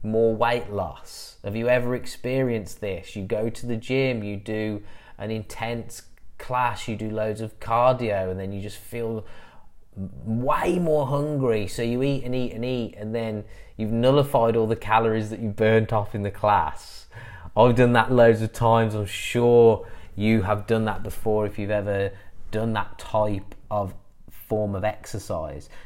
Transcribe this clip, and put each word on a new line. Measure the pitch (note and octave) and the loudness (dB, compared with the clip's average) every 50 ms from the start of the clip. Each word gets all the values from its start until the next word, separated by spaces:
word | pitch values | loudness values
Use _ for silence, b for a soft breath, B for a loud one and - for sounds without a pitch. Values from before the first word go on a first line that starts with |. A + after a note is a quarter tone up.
more | - G#2+ A2 A2+ A#2 A2+ A2 | -4 0 2 2 2 2 2
weight | G#2+ A#2 A#2 B2 A#2+ - G2 | 2 0 0 0 -2 -4 -4
loss. | G2+ G2+ F#2 E2 - - - - - - - - - - - | -6 -4 -6 -6 -8 -12 -18 -18 -18 -18 -18 -18 -16 -12 -10
Have | G2+ G2+ | -8 -4
you | A2+ A2+ A#2+ | -2 2 2
ever | B2 B2+ B2 A#2+ B2+ | 2 2 2 0 -2
experienced | A#2+ - - - - - B2 B2+ C3+ C3 B2 A#2 A2 G2 F2+ - - | -4 -4 -6 -8 -6 -4 -2 0 0 0 0 0 -2 -4 -8 -10 -8
this? | - G2+ F#2+ F2 F#2 - - | -6 -6 -6 -8 -10 -10 -10
You | G#2 F#2+ | -8 -6
go | F#2 A2+ G#2+ A2+ A#2 | -4 -2 -2 -2 -2
to | G#2+ - - | -4 -4 -4
the | A#2+ A#2+ | -4 -4
gym, | A2 - - C3 C3+ C3+ C3 B2 A2+ | -4 -4 -2 0 0 0 0 0 -2
you | G2+ G#2 G#2 G2 | -4 -6 -6 -8
do | G2+ - A2 G#2+ G#2+ G#2+ G#2+ G#2 G#2 B B B B B B B | -6 -6 -4 -2 -2 -2 -4 -6 -8 B B B B B B B
an | G#2 A2 | -6 -6
intense | A2 A2 G2+ - - - A2 A#2 A#2+ A#2 A2+ - - - - - - - - - - - | -6 -6 -6 -8 -10 -8 -6 -6 -6 -6 -8 -10 -12 -14 -16 -18 -20 -18 -16 -16 -14 -10
class, | - - B2+ B2+ B2 A#2+ A2+ - - - | -6 -4 -2 0 0 0 -2 -4 -6 -6
you | A2 | -6
do | G2+ A2 A2 | -4 -4 -4
loads | G#2+ G#2+ G#2+ A2 G#2 G2+ | -2 -2 -2 -2 -2 -4
of | A2+ G#2+ - - | -6 -8 -10 -8
cardio, | - - A2+ A#2 B2 C3 C3 A2+ A#2+ A2 G2+ G2 F#2+ F#2 | -4 0 2 4 6 4 4 4 2 0 0 0 0 -2
and | F#2 F#2+ | -4 -4
then | F#2+ F#2+ | -6 -6
you | G2+ G2 | -6 -8
just | G2 G#2 - - | -8 -10 -12 -14
feel | - - A#2 A#2+ A#2 A2+ A2+ A2 G#2 B B B B B B B B B B - - - - G2 F#2+ F2+ - - - | -14 -10 -8 -6 -6 -4 -6 -6 -8 B B B B B B B B B B -20 -20 -16 -12 -12 -10 -10 -10 -10 -6
way | G#2+ A2 A#2+ B2 C#3 D3+ - - - F3+ F3+ | -4 -2 -2 0 0 0 0 2 0 0 0
more | F3 D#3+ D3+ D3+ C#3 | 2 2 2 2 2
hungry. | B2+ D3 C#3+ D3 D3+ D3+ C#3 C3+ A#2+ A2+ G#2+ G2+ | 0 0 0 0 0 0 0 2 2 2 2 0
So | F2+ - - | -2 -4 -2
you | A#2 A#2 A#2+ B2 | -2 0 0 0
eat | C3 C#3+ C#3 B2+ - | 0 0 0 0 -2
and | B2 B2 | -2 -2
eat | B2+ B2 A#2 - | -2 -2 -2 -4
and | A2 A#2 | -4 -4
eat, | B2+ B2+ B2 A2+ G#2 - | -2 -2 -2 -4 -6 -8
and | G2+ G#2+ A2 A2+ | -10 -8 -6 -4
then | A#2 A#2 A2 G#2+ G#2 G#2 B B B B B B | -4 -4 -4 -6 -6 -8 B B B B B B
you've | B A2 G#2 | B -4 -2
nullified | A#2 A2+ A#2+ B2+ C#3 D3 C3+ C#3 - B2+ A#2 A#2 A2+ | 0 4 4 6 6 6 4 4 4 4 4 4 4
all | A#2 A2 | 4 2
the | G#2+ A2+ | 2 0
calories | A2 - G#2+ A2 A2+ A2+ A2+ A2 A2 G#2+ G#2+ | -2 0 2 4 4 4 4 2 0 -2 -4
that | A2 - | -6 -6
you | A2+ G#2+ | -6 -4
burnt | G2+ - A2 A2 A2+ A2+ A2 - | 0 2 4 6 6 6 4 4
off | A#2+ G#2+ G2+ - - | 2 0 0 -2 -4
in | G#2 | -4
the | G2+ G2+ | -4 -4
class. | - - - G#2 G#2 F#2 D#2+ D2+ - - - - - - - - B B B B B B B B B | -4 0 2 4 4 4 4 2 -4 -8 -10 -14 -16 -18 -18 -18 B B B B B B B B B
I've | G#2+ A#2 B2 A#2+ | 6 6 8 8
done | A#2+ B2 A#2+ | 6 6 6
that | A#2+ A#2 A2 - | 6 6 4 6
loads | C3 B2 A#2 A#2 A#2 G#2+ | 6 8 8 8 8 6
of | A2+ A2 - | 2 -4 -2
times. | - A#2+ A2+ A2+ A2+ A2+ A2 G#2+ | 2 4 4 6 6 4 2 0
I'm | G#2+ G#2 | -2 -4
sure | G2 - - - - - A#2+ A#2+ A#2+ A#2+ A#2+ A#2 A2+ A2 - B B B B B B B | -4 -6 -8 -6 -2 0 2 4 6 8 10 10 8 8 6 B B B B B B B
you | G2 G#2 A2 A2+ A2 | 0 2 4 4 4
have | F#2+ G2 G#2+ G2+ G2+ | 2 2 0 -2 0
done | - A2+ A2 A2 | 0 0 0 0
that | A2 G2+ - | 0 -2 -2
before | - G2 - - - A2+ G#2+ G#2+ G#2 | -4 -6 -4 -2 0 0 2 2 0
if | G2+ - - | -2 -4 -4
you've | G#2 G2 | -4 -2
ever | G#2 G#2 G2 G#2 G2+ G2 G2 F#2+ B B B B B B - - | -2 -2 0 0 0 0 -2 -4 B B B B B B -8 -4
done | - A2 A2+ A#2 | -4 -2 -2 0
that | A2 G#2+ G2+ - - - | -2 -2 -4 -4 -8 -10
type | - - - A2 G#2+ G#2+ G#2 F#2+ F#2+ - - - - - | -8 -2 0 0 2 2 0 -4 -6 -8 -14 -14 -8 -6
of | G#2 G#2 G2+ F#2 - - - - - - - - | -4 -4 -4 -4 -6 -12 -16 -20 -20 -20 -20 -18
form | - - - - A2 G#2+ G#2 G2+ G2 | -16 -12 -6 -4 -2 -2 0 -2 -2
of | F#2 | -2
exercise. | G2 G#2+ - - - - - G#2 - - F#2+ E2 D#2+ D2+ C#2+ D2+ - - B B B | -2 -2 -4 -4 -10 -10 -10 -8 -8 -6 -6 -6 -6 -8 -10 -12 -14 -14 B B B